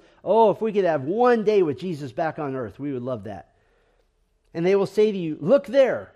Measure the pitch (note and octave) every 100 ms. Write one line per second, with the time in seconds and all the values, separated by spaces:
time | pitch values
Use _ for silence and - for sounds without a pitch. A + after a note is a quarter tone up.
0 | _ _ - G#3+ A3 - A3 G3+ F3+ D3+
1 | C3 G#3+ B3 A#3 G3+ G#3 D#3+ C3 F#3 D3
2 | C#3 D#3+ D#3+ D#3+ D3 C3 A2 - C#3+ B2+
3 | B2 A#2+ G#2 F#2+ - _ _ _ _ _
4 | _ _ _ _ _ E3+ F3 G3 F#3+ -
5 | G#3+ G3 E3 D3+ D#3 C#4 - C4+ B3 A#2+
6 | F#2+